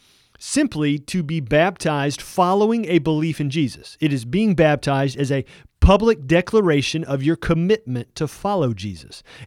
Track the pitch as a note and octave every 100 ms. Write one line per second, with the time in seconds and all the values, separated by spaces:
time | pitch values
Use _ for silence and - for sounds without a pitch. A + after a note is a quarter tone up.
0 | _ _ _ _ - C4+ D4 D3+ D3 D3
1 | - F#3 D3 D#3+ A#2+ D3 F3+ F#3 D#3+ C#3+
2 | C#3+ - - - F3+ G3+ G#3+ A#3 F3+ E3+
3 | D3 D3+ D#3+ D3 D3 D#3 C3 - - -
4 | D#3 C#3 A#2 F3 A3 D#3+ D#3 D3 C#3+ C#3
5 | C#3 C#3 C3+ C3+ - - - _ F3 G3
6 | A3+ G#3+ C3 E3+ F3+ A3 F#3 C#3+ B2+ D#3+
7 | D3 C#3 C#3 E3 - E3 F3+ A3 B2 B2
8 | A#2+ - D3+ - G3+ G3+ C3 G2+ G2+ E2+
9 | - - - -